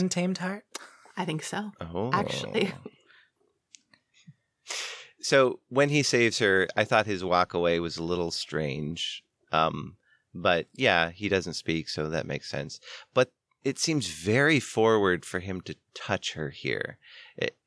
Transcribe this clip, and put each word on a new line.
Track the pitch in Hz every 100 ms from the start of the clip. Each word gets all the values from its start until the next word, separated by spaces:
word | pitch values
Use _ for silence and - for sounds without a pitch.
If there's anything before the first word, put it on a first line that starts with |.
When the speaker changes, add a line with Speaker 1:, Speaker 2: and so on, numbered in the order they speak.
Speaker 1:
untamed | 180 180 180 185
heart? | 185 208 - - - - - -
Speaker 2:
I |
think | 170 156
so. | - 196 208 -
Speaker 3:
Oh. | 82 87 117
Speaker 2:
Actually. | 180 - - - 233 196 -
<laughs> | - _ _ _ _ _ _ _ _ - _ _ _ _ - - _ _ - - - - - _
Speaker 3:
So | - 139 127 - -
when | 123 143
he | 147
saves | 135 123 117 -
her, | 107 95 92 -
I |
thought | 107 113 107
his | 92
walk | 92 87 87
away | 87 85 85
was | 85 85
a |
little | 82 87 85
strange. | - - 76 76 67 76 85 - - _ _ _
Um, | 78 80 76 - - _ _ _
but | 92 92 87 -
yeah, | - 123 87 82
he | 87 101
doesn't | 95 85
speak, | 76 - 82 -
so | - 78
that | 80 -
makes | 69 -
sense. | 69 127 - - - -
But | 127 127 _ _ _
it | 139 131
seems | - 151 92
very | 78 90 120 147 147
forward | - 113 110 110 98 90
for | - 90
him | 95 92
to | 82 - _
touch | - - 98 -
her | - 73
here. | - 65 52 - - - - - -
It, | - -